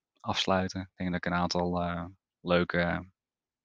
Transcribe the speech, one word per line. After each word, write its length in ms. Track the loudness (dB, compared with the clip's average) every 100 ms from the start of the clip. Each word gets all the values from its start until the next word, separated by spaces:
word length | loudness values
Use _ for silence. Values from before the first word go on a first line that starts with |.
| _ _
afsluiten. 640 | -4 -2 2 2 2 -4
Ik 100 | -8 -6
denk 140 | -2
dat 160 | -2 0
ik 60 |
een 60 | 0
aantal, 440 | 0 0 0 0
eh, 240 | -2 -4 -6 -12 _ _
leuke 720 | 2 2 2 2 0 -2 -6 _ _ _ _ _